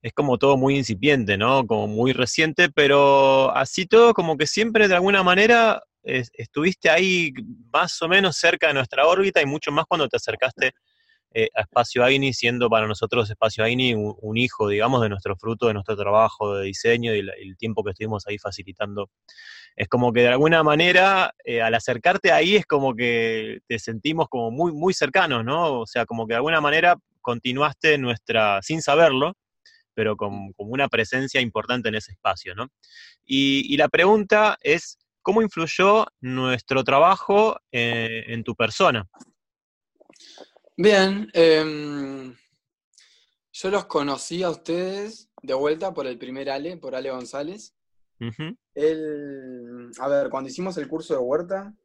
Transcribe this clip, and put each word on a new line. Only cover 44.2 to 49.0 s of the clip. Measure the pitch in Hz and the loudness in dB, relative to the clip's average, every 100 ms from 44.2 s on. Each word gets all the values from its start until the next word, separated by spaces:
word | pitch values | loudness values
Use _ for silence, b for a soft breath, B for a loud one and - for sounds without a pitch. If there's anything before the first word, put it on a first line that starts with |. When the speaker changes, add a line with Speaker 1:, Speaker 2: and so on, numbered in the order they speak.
| - 170 | -8 -6
Speaker 2:
a | 180 | -6
ustedes | 156 - 170 185 196 208 226 _ - | -6 -6 -6 -6 -8 -12 -16 _ -20
de | 131 | -8
vuelta | 131 147 160 190 | -4 -2 -2 -6
por | 170 131 | -8 -10
el | 120 | -10
primer | 127 131 139 | -14 -10 -8
Ale, | 135 156 175 | -8 -8 -12
por | 131 131 | -10 -10
Ale | 135 | -8
González. | 127 120 139 147 208 - _ _ _ _ _ | -10 -12 -12 -12 -14 -20 _ _ _ _ _
Speaker 1:
Ujú. | 117 113 156 240 _ | -14 -12 -14 -14 _
Speaker 2:
Él, | - 151 156 | -4 -2 -2